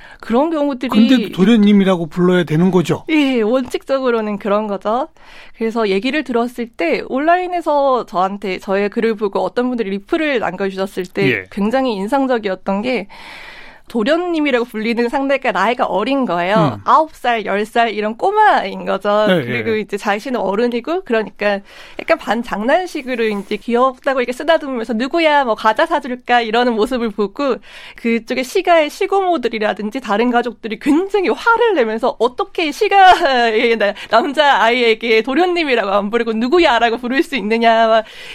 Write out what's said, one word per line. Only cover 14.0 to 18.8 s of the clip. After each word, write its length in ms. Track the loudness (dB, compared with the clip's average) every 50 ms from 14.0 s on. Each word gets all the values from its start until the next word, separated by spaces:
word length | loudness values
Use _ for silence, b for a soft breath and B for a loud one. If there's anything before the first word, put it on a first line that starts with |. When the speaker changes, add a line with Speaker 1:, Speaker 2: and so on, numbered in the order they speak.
| 0 0 0 0 0 -2 -2 -2 0 0 0 0 -2
Speaker 1:
불리는 420 | -4 -6 -6 -4 -2 0 0 -2 -2
상대가 420 | -2 -2 -2 0 -2 -2 -2 -2
나이가 320 | 0 0 0 0 0 0 -2
어린 400 | -2 -2 -2 -2 -2 -2 -2 -2
거예요. 520 | -2 -2 -2 0 2 2 2 2 2 -2
Speaker 2:
음. 40 | -4 0
Speaker 1:
아홉 300 | 2 2 2 2 0 -4
살, 300 | -4 -2 -2 -2 -2 -2
열 220 | -2 -2 -2 -2
살 240 | -2 0 0 0 0
이런 240 | 0 -4 -4 -4 -4
꼬마인 680 | -2 -2 0 2 4 4 4 4 2 0 -4 -8 -6